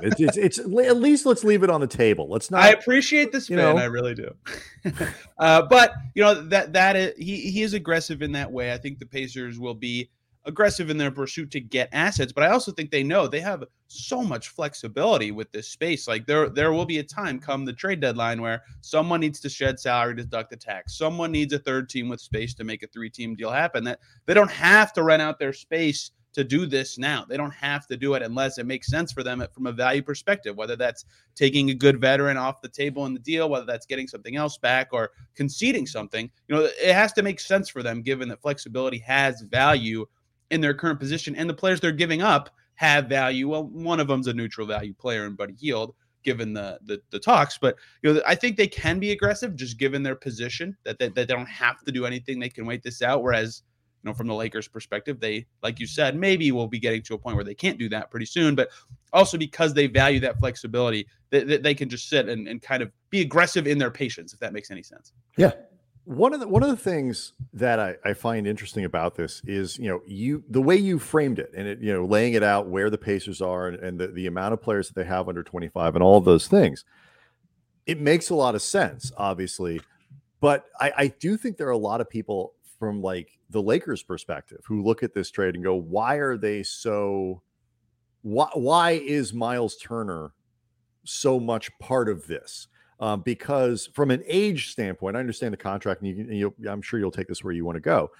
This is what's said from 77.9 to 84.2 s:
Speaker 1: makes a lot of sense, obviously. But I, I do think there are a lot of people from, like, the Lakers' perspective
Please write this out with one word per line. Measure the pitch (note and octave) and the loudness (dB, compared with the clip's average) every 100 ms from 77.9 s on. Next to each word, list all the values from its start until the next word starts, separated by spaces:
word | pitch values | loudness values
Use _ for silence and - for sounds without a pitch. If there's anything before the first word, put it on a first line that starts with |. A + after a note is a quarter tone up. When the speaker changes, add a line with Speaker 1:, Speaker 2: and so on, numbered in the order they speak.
| D#3+ | 0
Speaker 1:
makes | D3 E3 - | 4 4 2
a | |
lot | E3 B2+ | 2 2
of | G#2+ | 0
sense, | - G3+ A2 C#2+ - - | 0 0 0 -2 -12 -4
obviously. | G2+ F2+ F#2 - F2+ E2 - _ _ - _ - | -2 -2 -4 -6 -6 -6 -10 _ _ -20 _ 0
But | C#3+ C#3+ - - | 2 2 -2 -4
I, | C#3 C#3+ | -2 2
I | C#3 | 0
do | - E3+ G#3+ | 0 -4 -2
think | B3 F#3+ | -4 -6
there | C#3 | -2
are | |
a | A#2 | 0
lot | G#2 A#2 | 0 -2
of | A2 | -4
people | A2+ G#2+ G2 E2+ _ _ - | -6 -4 -4 -6 _ _ -10
from, | G#2+ G#2 | -8 -4
like, | F#2 F2+ E2 _ _ | -4 -6 -10 _ _
the | G#2+ | -4
Lakers' | G2+ D#3 F3 A2 | 2 0 0 -8
perspective | - E2+ | -8 -10